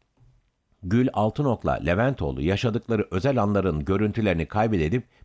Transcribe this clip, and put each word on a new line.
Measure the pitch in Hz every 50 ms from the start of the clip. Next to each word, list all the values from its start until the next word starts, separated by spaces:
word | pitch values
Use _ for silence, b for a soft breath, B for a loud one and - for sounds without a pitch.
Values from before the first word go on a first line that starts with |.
| _ _ _ _ - - _ _ _ _ _ _ _ _ _ _ -
Gül | 87 107 123 127 - -
Altınok'la | 101 107 110 - - 147 131 110 - - 76 65
Leventoğlu | - 69 78 87 101 120 139 131 - 80 69 64 65
yaşadıkları | 73 87 98 - - 113 104 120 - - 113 104 - -
özel | 90 95 90 143 131 120 101
anların | 104 101 98 92 92 78 76 71
görüntülerini | 82 95 98 107 104 98 117 107 98 87 82 78
kaybedip | - - 107 113 113 107 85 76 80 113 127 b b b b